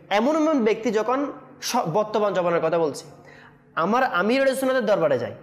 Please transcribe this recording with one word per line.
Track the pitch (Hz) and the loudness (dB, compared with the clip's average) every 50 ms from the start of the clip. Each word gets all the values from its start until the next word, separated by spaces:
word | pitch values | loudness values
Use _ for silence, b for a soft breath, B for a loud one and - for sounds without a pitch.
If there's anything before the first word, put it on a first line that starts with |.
| B - | B -2
এমন | 190 208 233 285 311 | 0 0 2 2 2
এমন | 320 302 320 320 269 214 | 2 2 2 2 2 2
ব্যক্তি | 220 208 - - 247 | 2 0 0 -2 -2
যখন | 196 220 220 233 247 277 285 277 - - - - - - - | 0 0 0 0 -2 -2 -2 -4 -8 -12 -18 -20 -20 -12 -8
স-, | - - | -4 -2
বর্তমান | 254 - 165 151 214 208 214 - 214 208 208 185 | -2 -2 0 0 -2 -2 0 -2 0 0 0 0
জমানার | 185 175 175 170 160 | 0 0 0 0 0
কথা | 147 160 170 170 | 0 0 2 2
বলছি, | 165 147 131 - - - - - B B B B B B B B _ - - | 0 0 -2 -6 -12 -16 -20 -20 B B B B B B B B _ -10 -4
আমার | - 165 196 220 254 262 | -4 -2 0 2 2 0
আমিরুল | - - 175 185 214 247 269 269 269 262 | 0 0 0 0 2 2 2 2 2 0
সুন্নাতের | 262 262 262 262 262 220 | 0 0 0 0 0 2
দরবারে | 208 202 175 165 143 139 120 | 2 2 2 2 2 2 0
যায়, | 120 104 101 - | -2 -6 -8 -12